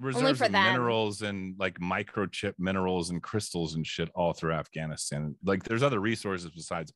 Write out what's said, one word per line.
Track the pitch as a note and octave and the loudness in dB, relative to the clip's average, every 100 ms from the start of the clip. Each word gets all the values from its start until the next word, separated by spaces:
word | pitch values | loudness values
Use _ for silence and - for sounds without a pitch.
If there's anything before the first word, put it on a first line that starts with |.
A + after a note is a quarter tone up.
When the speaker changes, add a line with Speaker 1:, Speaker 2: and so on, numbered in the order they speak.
Speaker 1:
Only | C3 F3+ | -2 2
Speaker 2:
reserves | C4 C3 | 4 4
Speaker 1:
for | A3+ | 4
Speaker 2:
of | |
Speaker 1:
them. | G3 F#3 | 6 4
Speaker 2:
minerals | F#3 A#2+ A2+ G#2+ G2+ | 4 4 4 2 0
and, | G#2 G2 F#2 F#2+ | -4 -2 -4 -2
like, | F#2+ F2+ | -2 0
microchip | F2+ F#2+ G#2 A2 F#2+ - G2+ - | -2 0 -2 -2 -2 -2 -4 -2
minerals | F#2 F#2+ F#2 F2+ F2 | 0 2 2 2 0
and | F2 | -4
crystals | - G#2+ - F2 D#2+ D#2+ | -2 -4 -2 -2 -2 -2
and | D#2 | -4
shit | - E2 | -4 -4
all | - E2+ | 0 0
through | - E2 | 0 0
Afghanistan. | D#2+ - D#2+ D#2 D2 - C#2+ D2+ C#2 | -2 -2 -6 -6 -6 -6 -4 -4 -4
Like, | F#2 G2 | -2 -2
there's | - A2+ | 0 2
other | C#3 A2 | 2 2
resources | G#2+ A2+ G#2 F#2 F2 | 0 0 -2 -4 -6
besides | E2 D#2 E2+ D#2+ | -12 -6 -6 -6